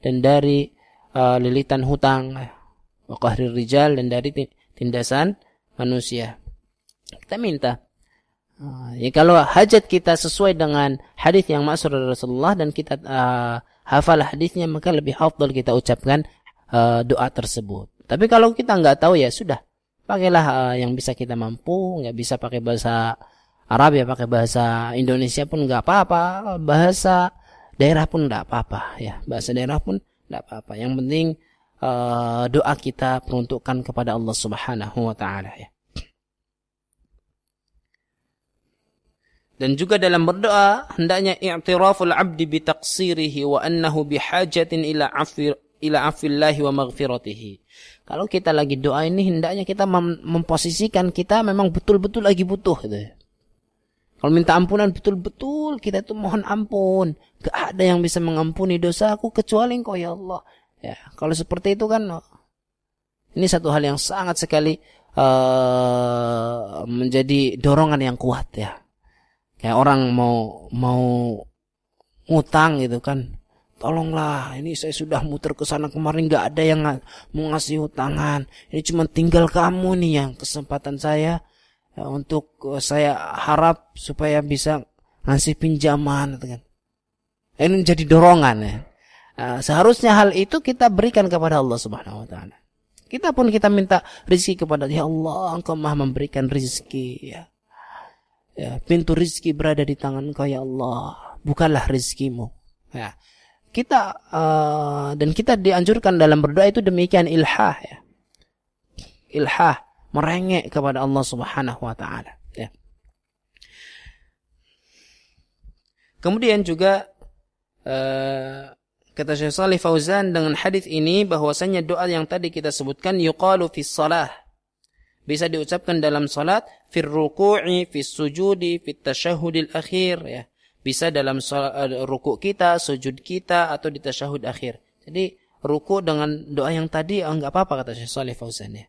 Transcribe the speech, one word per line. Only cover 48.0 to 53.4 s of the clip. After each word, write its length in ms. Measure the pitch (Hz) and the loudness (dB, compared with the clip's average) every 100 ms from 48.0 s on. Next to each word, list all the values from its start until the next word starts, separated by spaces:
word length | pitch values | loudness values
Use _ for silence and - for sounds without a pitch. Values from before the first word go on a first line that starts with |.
| _ | _
Kalau 240 | 151 202 | -6 -4
kita 240 | 185 180 | -2 0
lagi 240 | 151 147 139 | 0 0 0
doa 240 | 143 139 | 0 0
ini, 320 | 160 190 190 | 0 0 0
hendaknya 320 | 165 165 196 185 | 0 -2 -4 -6
kita 160 | 196 | -2
mem-, 400 | 196 185 170 170 | 2 2 0 -4
memposisikan 880 | - 165 165 160 170 165 214 202 180 | -4 -4 0 -2 -2 -2 -2 0 0
kita 320 | 180 180 214 | -2 0 0
memang 320 | 214 196 196 | 2 2 0
betul-betul 480 | 175 - 202 196 220 | 0 2 2 2 0
lagi 240 | 202 185 180 | 2 2 0
butuh, 320 | 196 196 165 107 | -2 -2 -2 -4
gitu 160 | 104 | -8
ya. 160 | 110 _ _ _ | -10 _ _ _